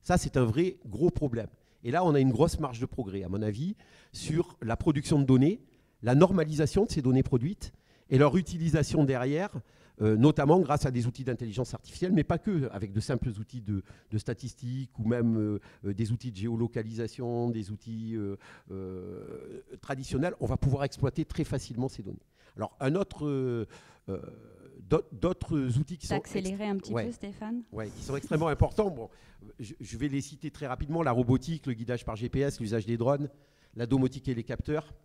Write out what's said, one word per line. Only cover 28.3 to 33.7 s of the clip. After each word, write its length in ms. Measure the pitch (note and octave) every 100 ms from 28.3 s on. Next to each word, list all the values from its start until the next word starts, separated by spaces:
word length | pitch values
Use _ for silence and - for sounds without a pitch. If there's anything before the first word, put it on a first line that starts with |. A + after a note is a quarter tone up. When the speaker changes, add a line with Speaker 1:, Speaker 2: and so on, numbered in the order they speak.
| D#3 D#3+
Speaker 1:
importants. 420 | C#3 D3+ - G#3
Bon, 180 | C#3 A2 - - - G#2 -
je, 140 | G#2+ -
je 180 | G#2+ A#2
vais 120 | C#3+
les 120 | C#3
citer 300 | C3+ C#3+ D3+
très 160 | - C#3+
rapidement. 360 | B2 C#3+ E3
La 100 | D#3+
robotique, 540 | A#2+ B2 C3 B2+ D#3+ -
le 80 |
guidage 300 | A2+ A#2 B2
par 120 | - A2
G 120 | A#2+
P 120 | C3
S, 200 | C#3 C#3
l'usage 260 | A2+ A2+ G2+
des 100 | A#2
drones, 320 | A#2+ C#3+ D3 - _ _ _